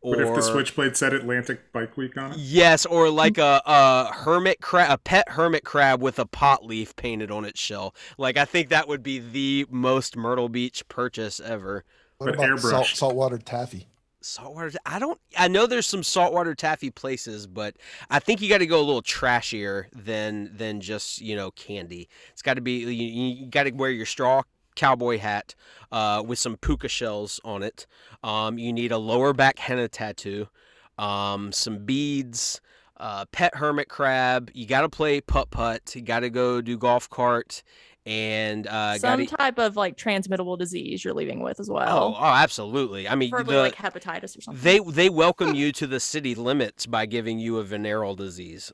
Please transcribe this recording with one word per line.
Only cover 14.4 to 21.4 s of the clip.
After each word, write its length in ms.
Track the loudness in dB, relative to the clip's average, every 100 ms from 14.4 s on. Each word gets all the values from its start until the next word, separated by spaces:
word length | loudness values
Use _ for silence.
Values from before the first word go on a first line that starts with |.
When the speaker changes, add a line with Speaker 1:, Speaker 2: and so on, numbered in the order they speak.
| -14 -10 -10
Speaker 1:
ta-, 60 | -8 -8
I 140 | -6
don't, 200 | -6 -6 _ 0
I 100 | 4
know 180 | 4 4
there's 180 | 2 -2
some 160 | -4
saltwater 500 | -2 2 2 2 -2 -4
taffy 340 | -4 -4 -6
places, 580 | -10 -8 -8 -10 -14 -12
but 280 | -10 -10 -12 -20 -20 -2
I 100 | 0
think 200 | 2 0
you 80 | 4
gotta 160 | 4 6
go 140 | 4
a 40 |
little 180 | 4 0
trashier 840 | -2 -2 2 2 0 -6 -6 -6 -8
than, 600 | -14 -8 -4 -4 -6 -10 -8
than 240 | -8 -8
just, 420 | -8 -8 -8 -10
you 140 | -8
know, 160 | -8